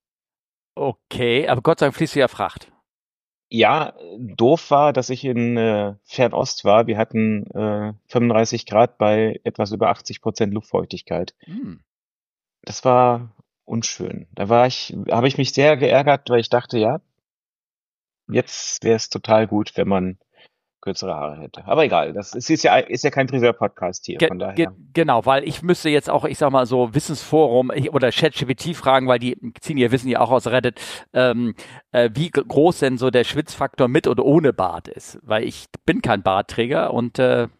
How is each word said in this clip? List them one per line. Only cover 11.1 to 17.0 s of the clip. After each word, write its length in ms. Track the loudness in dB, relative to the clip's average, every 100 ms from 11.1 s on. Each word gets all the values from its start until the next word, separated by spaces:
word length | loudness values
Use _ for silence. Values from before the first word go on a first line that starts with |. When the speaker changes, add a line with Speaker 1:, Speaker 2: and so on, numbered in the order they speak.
| -8 -8 -12
Speaker 1:
Hm. 400 | -16 -14 -14 -16 _ _ _ _ _ _ _ _
Speaker 2:
Das 220 | -16 -4
war 460 | 2 4 4 2 -4 _ _ _
unschön. 640 | -8 -6 -6 -8 -10 -10 -12
Da 140 | -8 0
war 180 | 4 4
ich, 300 | 0 -10 -10 -4
habe 200 | 0 0
ich 100 | 0
mich 140 | -2
sehr 240 | 2 4 4
geärgert, 520 | 4 2 4 0 2
weil 120 | 0
ich 80 | 2
dachte, 260 | -2 -2 -2
ja, 220 | 0 -2